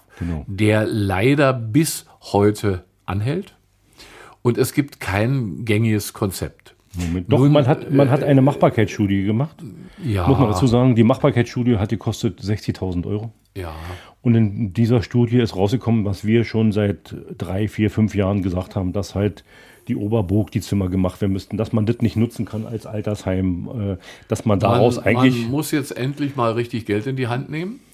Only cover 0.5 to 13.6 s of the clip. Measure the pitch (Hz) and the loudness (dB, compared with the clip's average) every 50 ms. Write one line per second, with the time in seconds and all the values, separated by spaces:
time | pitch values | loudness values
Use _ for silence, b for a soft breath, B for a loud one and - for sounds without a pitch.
0.5 | 101 92 107 107 107 107 110 - - 110 101 98 95 92 107 131 143 143 143 135 | -2 0 2 4 4 4 2 0 0 -2 0 0 0 2 2 2 2 4 2 2
1.5 | 127 120 117 110 107 147 165 - - - - b b b - - - 101 101 104 | 2 0 -4 0 2 2 2 2 -2 -8 -12 b b b -10 -2 2 4 4 4
2.5 | - - - 104 95 90 - _ _ _ _ - 92 101 104 127 151 185 208 - | 2 2 -2 -2 -2 -4 -6 _ _ _ _ -6 -6 -4 -4 -4 -4 -6 -6 -10
3.5 | - _ _ _ _ _ B B B B B B B B B B B B _ 123 | -16 _ _ _ _ _ B B B B B B B B B B B B _ 0
4.5 | 117 107 - - - 156 139 - - - - - 92 101 110 123 139 135 120 98 | 2 2 0 0 0 -2 -2 -2 -6 -10 -6 -2 0 0 0 2 0 0 -2 -4
5.5 | 73 69 120 107 104 107 117 113 107 104 - - - - - 98 - - - 71 | -6 -6 -2 0 2 2 2 2 2 0 -2 -4 -6 -4 -4 -4 -4 -6 -8 -10
6.5 | - _ _ - _ _ _ _ - 85 87 82 82 90 90 - 143 123 135 143 | -10 _ _ -20 _ _ _ _ -10 -8 -4 -4 -4 -4 0 0 2 4 4 6
7.5 | 151 151 120 117 160 - - - 143 139 143 127 139 139 139 147 139 135 131 143 | 6 6 4 4 2 0 -2 0 2 4 4 4 4 2 2 4 4 6 6 4
8.5 | 139 - 185 143 - 117 107 98 - - 107 95 98 98 95 101 107 117 143 160 | 4 4 2 2 4 2 0 0 0 -2 0 0 0 0 0 0 0 -2 -2 -4
9.5 | - - 170 - - - - - - - 180 135 101 95 87 - 135 - 135 107 | -6 -12 -18 -18 -18 -18 -20 -20 -16 -10 -6 -4 -2 0 2 2 4 4 4 2
10.5 | 101 90 143 123 113 120 127 131 120 113 117 110 127 - - 143 - 123 117 - | 2 2 2 4 4 4 4 4 6 6 6 4 4 4 2 2 4 2 0 0
11.5 | - 127 120 123 120 101 120 107 117 - - 113 107 - - 113 90 - - 95 | -2 -2 0 2 2 2 0 -2 -2 -4 -4 -4 -4 -2 -4 -4 -4 -4 -4 -4
12.5 | 107 101 - - - - 98 92 90 87 87 101 101 107 113 113 - _ _ _ | -4 -4 -4 -6 -6 -4 -6 -4 -4 -4 -4 -4 -6 -6 -6 -10 -14 _ _ _
13.5 | _ 98 | _ -12